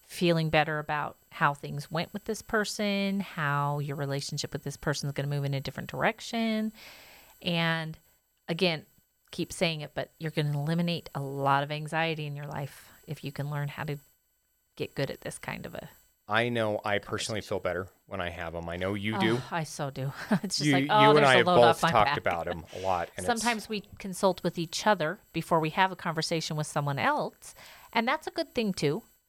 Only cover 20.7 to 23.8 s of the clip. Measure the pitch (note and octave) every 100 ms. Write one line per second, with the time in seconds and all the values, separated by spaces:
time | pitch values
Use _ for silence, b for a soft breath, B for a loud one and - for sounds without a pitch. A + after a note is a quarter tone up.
20.7 | C3+ C#3+ G#3+ G#3+ D3+ C#3 B2 A#2+ F3 A#2+
21.7 | E3 E3 A#2+ G#2 C#3+ F#3+ F3 - E2+ E2
22.7 | F#2 F#2+ F2+ E2+ - F#2 A#3 A3 A3 -
23.7 | G#3+